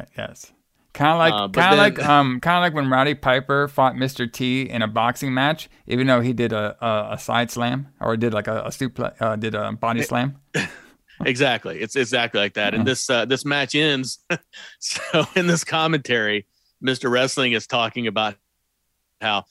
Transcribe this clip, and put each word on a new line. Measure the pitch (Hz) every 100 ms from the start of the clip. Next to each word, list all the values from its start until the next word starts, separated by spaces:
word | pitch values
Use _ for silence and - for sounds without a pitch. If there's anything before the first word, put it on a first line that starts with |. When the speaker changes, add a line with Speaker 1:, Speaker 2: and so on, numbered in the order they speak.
Speaker 1:
okay, | - -
yes. | 107 - - _ _ _ _
Kinda | - 147 170
like, | 165
Speaker 2:
Uh, | 104 101
but | 98
Speaker 1:
kinda | 180 202
Speaker 2:
then |
Speaker 1:
like, | 208 160 147
um, | 147 135 123
kinda | 170 175
like | 175
when | 151 135
Roddy | 131 139
Piper | 139 135 127 135 143 143
fought | - 131 123
Mister | 131 - 117
T | - 127 127
in | 131 117
a | 110
boxing | 113 117 123 139
match, | 127 139 160 - _ -
even | 120 135
though | 123
he | 120
did | 117 117
a, | 107 104 -
a, | 117 107 104
a | 107
side | - 117 120
slam | 120 120 131 139 -
or | 113 113
did, | 117
like, | 107 101
a, | 110
a | 110
suple-, | - 131 - - -
uh, | 113
did | 107 110 104
a | 104
body | 107 113 117
Speaker 2:
It | 110
Speaker 1:
slam. | 123 135 139 _
Speaker 2:
<laughs> | - - - - _ _ -
Exactly. | 135 127 139 113 90 82
It's | 110
exactly | 135 117 123 117 104
like | 101
that. | 107 101
And | 110
Speaker 1:
Mm. | 127
Speaker 2:
this, | 123 -
uh, | 120
this | 113 131
match | 147 143 135 147
ends. | 151 139 127 - -
<laughs> | 170 _ - - -
So | - - - 165 147 190
in | 175
this | 165
commentary, | - 160 160 156 127 120 104 104 - _ _ -
Mister | 127 123 127
Wrestling | 123 131 - 123
is | 113 -
talking | 123 113 127 117
about | 101 107 98 _ _ _ _ _ _ _ -
how, | 110 101 -